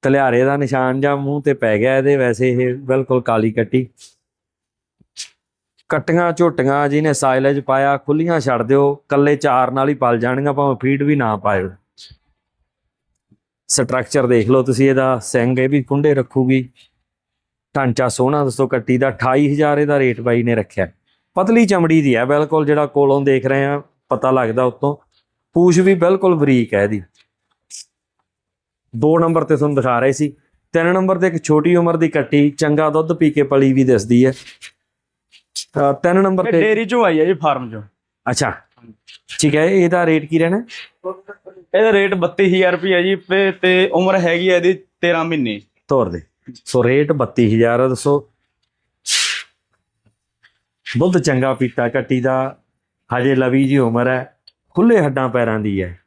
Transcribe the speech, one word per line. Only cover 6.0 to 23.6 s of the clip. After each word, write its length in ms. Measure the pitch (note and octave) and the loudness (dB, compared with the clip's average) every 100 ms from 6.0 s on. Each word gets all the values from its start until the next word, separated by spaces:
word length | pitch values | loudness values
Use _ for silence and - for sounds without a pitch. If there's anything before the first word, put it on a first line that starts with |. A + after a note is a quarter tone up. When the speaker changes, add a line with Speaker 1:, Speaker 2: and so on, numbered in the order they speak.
| - E3+ F3 | -2 0 0
Speaker 1:
ਝੋਟੀਆਂ 560 | E3 F3 C#3+ C3+ C#3+ D3 | 0 0 0 -2 0 0
ਜਿਹਨੇ 240 | C#3+ D3+ | 0 0
ਸਾਈਲੇਜ 480 | C#3+ C#3 C3 C#3 C#3 | 0 0 2 0 -2
ਪਾਇਆ, 360 | C3 C3+ C#3 C#3 | -2 0 0 -2
ਖੁੱਲੀਆਂ 440 | - D3+ E3+ E3 | -2 -4 -2 -2
ਛੱਡ 220 | B2+ A#2+ | 0 -2
ਦਿਓ, 320 | A2+ C#3 C#3+ C#3+ _ | 2 2 2 -2 _
ਕੱਲੇ 280 | C#3+ C#3+ D3 | 0 2 2
ਚਾਰ 340 | C#3+ B2+ B2 | 0 0 0
ਨਾਲ 180 | C3 C#3 | 0 -2
ਹੀ 60 | |
ਪਲ 240 | C#3 B2+ A#2+ | 0 0 0
ਜਾਣਗੀਆਂ, 340 | A#2+ C3 C#3+ | -2 -2 -2
ਭਾਵੇਂ 240 | C#3 C#3+ B2+ | -2 -2 -2
ਫੀਡ 200 | C3 C#3 | -2 -2
ਵੀ 140 | C#3+ D3 | 0 0
ਨਾ 200 | A#2+ G#2 | 0 -2
ਪਾਇਓ। 340 | G#2 G2 F#2 F#2+ _ _ - - _ _ _ _ _ _ _ _ _ _ _ _ _ _ _ | -2 -2 -4 -12 _ _ -20 -20 _ _ _ _ _ _ _ _ _ _ _ _ _ _ _
ਸਟਰਕਚਰ 580 | - A#2+ B2+ A#2+ C#3+ B2 | -4 -2 -4 -2 -2 2
ਦੇਖ 240 | B2 G#2+ | 2 4
ਲਓ 120 | C3 | 2
ਤੁਸੀਂ 280 | B2 B2 C3+ | 2 0 2
ਇਹਦਾ, 280 | C3 C3 B2 | 2 0 -2
ਸਿੰਘ 420 | - B2+ A#2+ B2+ | -2 -2 0 0
ਇਹ 80 | C3 | 0
ਵੀ 140 | C#3+ | -2
ਕੁੰਡੇ 320 | B2+ C#3 D3+ | -2 0 0
ਰੱਖੂਗੀ। 540 | C3+ B2 C3+ B2+ C3 B2+ _ _ _ _ _ _ _ _ _ _ C#3+ | 0 -2 -2 0 0 -2 _ _ _ _ _ _ _ _ _ _ -4
ਢਾਂਚਾ 320 | C3 A2+ B2+ | -2 -2 -4
ਸੋਹਣਾ 340 | - B2+ D3 | 0 -2 0
ਦੋਸਤੋ 240 | C#3 A#2+ C3 | -4 -2 -2
ਕੱਟੀ 320 | B2+ G#2+ B2 | -2 -2 -2
ਦਾ। 100 | C3+ | -2
ਅਠਾਈ 440 | - B2 C3 D3 | -2 -2 0 0
ਹਜ਼ਾਰ 260 | C#3+ D3 D3 | 0 0 0
ਇਹਦਾ 200 | D3 C#3+ | 0 0
ਰੇਟ 220 | C3 A#2 | 0 -2
ਬਾਈ 220 | A#2+ A#2+ | -2 0
ਨੇ 120 | A#2+ | 0
ਰੱਖਿਆ। 340 | A2+ G2+ - F2 _ _ _ _ | -2 -4 -6 -6 _ _ _ _
ਪਤਲੀ 320 | - F#3+ A3+ A3 | -4 2 2 2
ਚਮੜੀ 360 | F#3+ E3 D#3+ | 2 2 2
ਦੀ 140 | C#3+ A#2 | 2 0
ਹੈ 80 | |
ਬਿਲਕੁਲ, 420 | B2+ D3 D3+ D#3 D3 | 0 0 0 0 0
ਜਿਹੜਾ 200 | D3+ D3 | 0 0
ਕੋਲੋਂ 340 | D3 C#3 C#3 | 0 2 2
ਦੇਖ 260 | C#3 C3+ C3 | 2 0 0
ਰਹੇ 180 | C3+ | -2